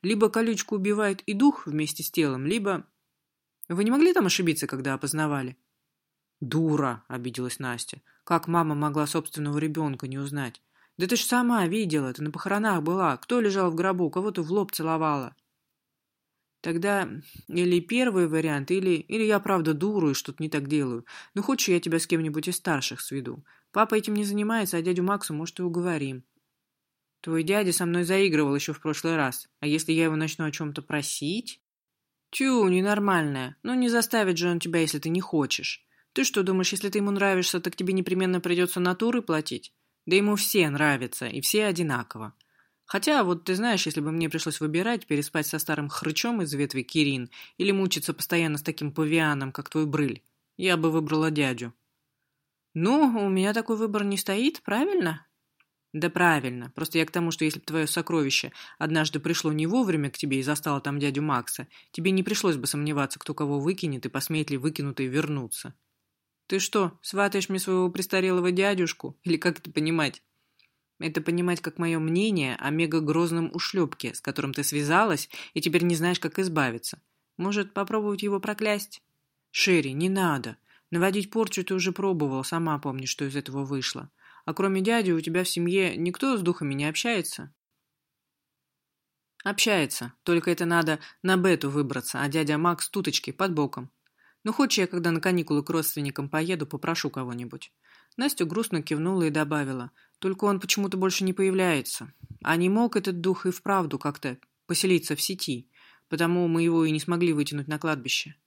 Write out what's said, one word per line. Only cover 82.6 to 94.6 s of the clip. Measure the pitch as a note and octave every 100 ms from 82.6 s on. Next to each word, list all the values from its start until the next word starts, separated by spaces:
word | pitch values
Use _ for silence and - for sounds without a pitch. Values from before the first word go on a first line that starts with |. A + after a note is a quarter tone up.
| E3 D3
помнишь, | C#3+ C3+ C3
что | - C#3
из | C#3
этого | C3+ C3+ C3+
вышло. | C#3 B2 C3 C#3+ _ - - -
А |
кроме | D#3+ F#3+ F#3+
дяди | F#3+ A#3 F#3+
у | E3
тебя | D#3+ E3
в | F3+
семье | - E3+ F#3+ F#3 -
никто | E3+ F3 C4+ A#3
с |
духами | F3 E3+ D3 C#3
не | D3
общается?" | D#3 A#3+ A3+ E3 - C#3+ _ _ _ _ _ _ _ _ _ _ _ _ _ _ _ _ _ _ _
"Общается, | G3 G3+ A3+ G3 C#3+ - A#2+ -
только | - E3+ E3
это | E3+ E3+
надо | E3+ D#3+ D3+ - -
на | F#3 F#3
бету | F#3 E3+ C#3
выбраться, | C#3+ C#3 C3 - B2+
а | C#3+
дядя | D#3 D3+ D3+
Макс | E3+ E3+ -
туточки, | G3+ F3+ C#3+ -
под | - F#3+
боком. | D#3 C#3+ - B2+ _ _ _ _ _
Ну, | G#3+
хочешь, | A3